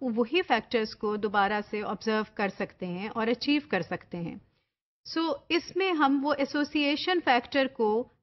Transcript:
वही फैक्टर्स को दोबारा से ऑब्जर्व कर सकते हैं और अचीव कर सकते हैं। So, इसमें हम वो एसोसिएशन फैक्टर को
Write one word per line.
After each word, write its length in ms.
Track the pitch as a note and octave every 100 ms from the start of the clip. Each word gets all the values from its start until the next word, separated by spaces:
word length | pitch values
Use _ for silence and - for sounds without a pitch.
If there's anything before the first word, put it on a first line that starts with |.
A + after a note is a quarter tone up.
वही 400 | C4 A3 A3+ E4+
फैक्टर्स 520 | F#4 A#3+ - A#3 A3
को 220 | - G#3+ G#3
दोबारा 440 | G#3 G#3 G3 G#3
से 220 | G#3 G#3+
ऑब्जर्व 440 | G#3 G3+ A3+ G#3+ G#3 -
कर 120 | G3+
सकते 380 | - F#3+ - F3+
हैं 220 | F3 G3
और 200 | A3+ A3
अचीव 340 | A#3+ - D4 C#4+
कर 120 | F#3+
सकते 340 | E3+ F3 - F3
हैं। 240 | E3 - - _ _ _ _ _ -
So, 260 | D#4+ E4 C#4+ -
इसमें 420 | E4 - F4 F#4+
हम 280 | E4 C#4 C#4
वो 140 | C#4
एसोसिएशन 880 | D4 C4+ D4 C#4+ D#4 C#4+ C#4+ - F4+
फैक्टर 460 | D#4 B3 - C#4 C4
को 360 | - A3 G#3+ B3+ _